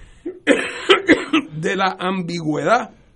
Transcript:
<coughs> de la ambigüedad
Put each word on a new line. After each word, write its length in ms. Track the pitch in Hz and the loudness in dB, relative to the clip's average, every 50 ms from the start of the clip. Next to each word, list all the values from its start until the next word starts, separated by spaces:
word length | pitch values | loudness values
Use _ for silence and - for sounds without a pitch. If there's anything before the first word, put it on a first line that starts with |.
| - - - - - | -20 -20 -20 -14 -12
<coughs> 1400 | 349 - - - 294 - - - - - - - - 392 392 - 349 - - - - 302 311 - - 151 156 | -12 -12 -2 0 2 2 2 -2 -6 -8 -2 2 2 2 4 4 4 2 2 2 0 -2 -2 -2 -4 -6 -6
de 140 | 170 196 196 | -4 -2 0
la 200 | 190 196 185 185 - | 0 0 0 -2 -2
ambigüedad 920 | 180 180 190 190 170 170 170 170 156 156 147 143 143 180 226 254 226 - - - _ _ _ | -4 -2 -2 -2 -4 -6 -6 -4 -4 -2 -2 0 2 2 2 2 2 -2 -12 -20 _ _ _